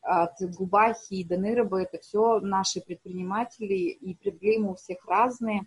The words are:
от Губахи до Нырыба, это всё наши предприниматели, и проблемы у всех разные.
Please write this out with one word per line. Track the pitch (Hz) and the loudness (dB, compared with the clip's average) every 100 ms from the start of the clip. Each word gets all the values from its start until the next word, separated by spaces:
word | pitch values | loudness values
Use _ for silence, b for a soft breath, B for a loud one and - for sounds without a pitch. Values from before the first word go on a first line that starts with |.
от | - 175 170 - | 0 2 2 -2
Губахи | 185 175 190 196 226 220 - 190 | -8 -6 0 4 4 2 -8 -8
до | 170 175 | -4 -2
Нырыба, | 196 233 208 190 | 0 0 2 0
это | 185 165 | -2 -8
всё | - 208 226 226 | -6 2 4 4
наши | 196 196 185 185 | 2 0 0 -4
предприниматели, | - 175 - 180 180 202 247 - 214 190 | -8 -14 -12 -8 -4 -4 -4 -8 -4 -2
и | 175 - 190 175 | -2 -4 -12 -6
проблемы | 196 165 196 220 202 | -6 -2 0 2 0
у | 185 | -4
всех | - 180 - | -10 -12 0
разные. | 202 247 240 226 208 | 2 2 0 -4 -4